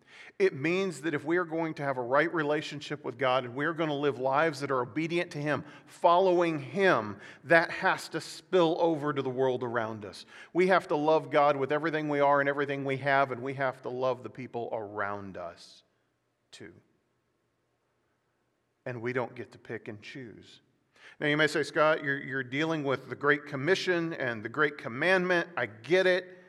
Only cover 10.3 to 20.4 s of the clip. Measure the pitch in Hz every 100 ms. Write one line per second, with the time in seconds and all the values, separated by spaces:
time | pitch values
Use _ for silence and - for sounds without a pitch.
10.3 | - - 165 185 180 - 156 151 160 135
11.3 | 147 147 139 131 147 160 151 151 143 143
12.3 | 143 139 143 143 139 139 131 143 139 135
13.3 | 117 131 131 135 127 131 123 131 120 110
14.3 | - 120 120 120 117 101 104 101 104 98
15.3 | 92 87 87 - - _ _ _ _ _
16.3 | _ _ - 107 - _ _ _ _ _
17.3 | _ _ _ _ _ _ _ _ _ _
18.3 | _ _ _ _ _ 131 123 117 127 120
19.3 | 127 110 - - 113 - 101 - 139 120
20.3 | 92